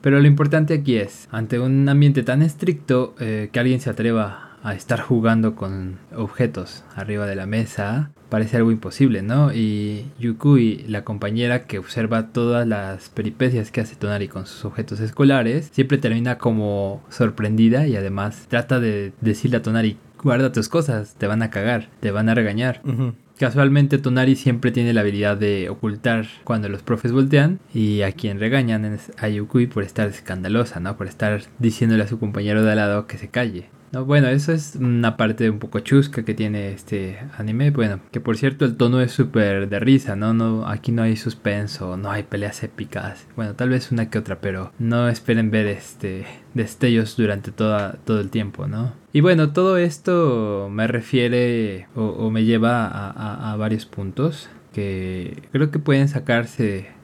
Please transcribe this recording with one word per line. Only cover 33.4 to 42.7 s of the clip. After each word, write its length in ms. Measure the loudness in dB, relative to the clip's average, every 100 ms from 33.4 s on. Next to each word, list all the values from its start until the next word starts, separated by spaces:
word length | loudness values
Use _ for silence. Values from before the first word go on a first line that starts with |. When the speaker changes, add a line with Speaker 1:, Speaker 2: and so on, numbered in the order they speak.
| -2 -6 -14 -20 -10
Speaker 1:
No, 120 | -6
bueno, 240 | 2 4 4
eso 240 | 2 2
es 240 | -2 -4 -2
una 400 | 0 2 2 2
parte 340 | -2 2 0
un 80 | 0
poco 220 | -4 -6
chusca 440 | 4 4 4 -2
que 80 | -4
tiene 380 | -4 -2 -2 -6
este 480 | -10 -6 -6 -6 -10 -14 -8
anime. 360 | -4 2 2
Bueno, 260 | 2 0 -2 -8
que 80 | -6
por 160 | -4 0
cierto 280 | -2 0
el 120 | 0 2
tono 240 | 2 4
es 100 | 2
súper 580 | 2 2 2 2 0 -2
de 120 | 0
risa, 340 | 4 4 4
¿no? 180 | -2 0
No, 360 | 2 0 -2 -4
aquí 240 | -4 -2
no 100 | 0
hay 140 | 0 0
suspenso, 800 | -4 -4 -4 -4 -4 -8 -8 -6
no 120 | -6
hay 100 | -6
peleas 400 | -6 -6 -6 -8
épicas. 640 | -12